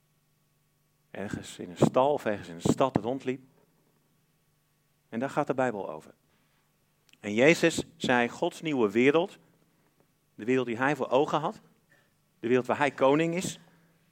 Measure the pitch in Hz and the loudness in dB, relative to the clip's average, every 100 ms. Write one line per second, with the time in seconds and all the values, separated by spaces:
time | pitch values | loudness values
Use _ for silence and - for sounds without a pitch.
0 | _ _ _ _ _ _ _ _ _ _ | _ _ _ _ _ _ _ _ _ _
1 | _ - 98 104 95 - 98 85 - 127 | _ -12 -10 -10 -12 -14 -10 0 2 4
2 | 135 143 113 104 90 85 - - 135 117 | 2 0 -2 -6 -8 -4 0 2 2 0
3 | 104 135 131 135 - _ _ _ _ _ | -2 -6 -6 -8 -10 _ _ _ _ _
4 | _ _ _ _ _ _ _ _ _ _ | _ _ _ _ _ _ _ _ _ _
5 | _ 113 135 151 147 135 127 104 - 78 | _ -6 -4 -2 -2 0 -2 -2 -8 -10
6 | - - _ _ _ _ _ _ _ _ | -14 -20 _ _ _ _ _ _ _ _
7 | _ _ 104 107 139 165 165 - - - | _ _ -4 2 4 4 2 0 -8 -6
8 | - 123 120 - 170 - 160 139 107 104 | 0 2 0 -2 -6 -4 -4 0 2 4
9 | 131 156 170 - _ _ _ _ _ _ | 4 4 0 -6 _ _ _ _ _ _
10 | _ _ _ - 107 131 120 113 131 147 | _ _ _ -8 0 0 0 0 0 0
11 | 120 131 156 160 160 - _ _ _ _ | 0 2 2 0 -4 -8 _ _ _ _
12 | _ _ _ _ 113 127 120 113 143 - | _ _ _ _ 0 2 2 0 0 2
13 | 135 147 165 170 190 - - _ _ _ | 2 4 0 -2 -6 -8 -18 _ _ _
14 | _ | _